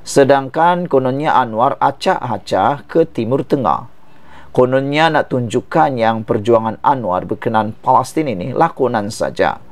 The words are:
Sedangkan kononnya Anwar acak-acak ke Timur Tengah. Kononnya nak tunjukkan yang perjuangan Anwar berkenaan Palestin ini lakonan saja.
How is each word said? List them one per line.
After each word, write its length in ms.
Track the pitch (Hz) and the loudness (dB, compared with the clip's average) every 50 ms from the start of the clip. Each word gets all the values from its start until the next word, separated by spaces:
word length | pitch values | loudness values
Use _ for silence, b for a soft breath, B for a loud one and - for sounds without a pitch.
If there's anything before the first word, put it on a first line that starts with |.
Sedangkan 880 | - - - 143 139 127 139 139 135 131 - 160 165 175 180 175 180 175 | -12 0 4 4 6 6 4 2 2 -4 -2 2 2 2 2 0 -2 0
kononnya 480 | - 135 131 127 131 139 151 156 - | 0 0 2 0 -4 -2 -2 0 0
Anwar 400 | 127 127 117 110 110 123 139 - | 0 0 0 0 0 0 0 0
acak-acak 1120 | - 123 139 139 - - 180 185 - - 131 110 101 - - - 92 95 120 143 143 - - | 0 0 0 0 0 -2 0 0 0 -2 -6 -6 -8 -6 -4 0 2 2 0 0 -2 -8 -2
ke 160 | - 165 165 | 0 0 0
Timur 400 | 165 - - 113 110 131 139 127 | 0 -2 -6 -2 -2 -2 -2 0
Tengah. 400 | - 147 143 120 87 65 - - - - - - B B B B B B B B B | -2 -2 0 0 -2 -2 -2 -6 -14 -20 -20 -20 B B B B B B B B B
Kononnya 640 | B - 127 123 131 135 139 139 143 151 160 160 156 | B 2 2 2 2 0 0 0 2 2 2 2 2
nak 160 | 143 - - | 0 0 0
tunjukkan 640 | 135 127 120 107 101 123 - - - 165 156 147 135 | -4 -4 -4 -2 -4 -4 -4 0 0 2 2 2 2
yang 320 | 120 113 110 113 110 110 | 0 0 0 0 -2 -2
perjuangan 560 | - 117 110 101 113 117 113 110 110 107 - | -2 -2 -2 2 2 2 2 2 -2 -6 0
Anwar 480 | - - 139 131 113 92 90 92 92 90 | 0 0 0 0 -2 -2 -2 -2 -2 -4
berkenaan 480 | - - - 120 113 110 107 107 107 | -8 -6 -4 -2 0 0 -2 -2 -8
Palestin 480 | - - 131 131 113 131 - - 160 156 | -6 -2 2 2 2 0 -2 -4 -4 -4
ini 240 | 139 107 90 - 135 | -4 -4 -6 -6 -6
lakonan 640 | - - 160 165 - - 139 117 123 110 101 101 - | 0 0 0 0 0 -2 -2 0 0 -2 -4 -4 -6
saja. 480 | - 76 69 - - 92 78 - - - B | -6 -6 -6 -2 0 -2 -2 -2 -4 -12 B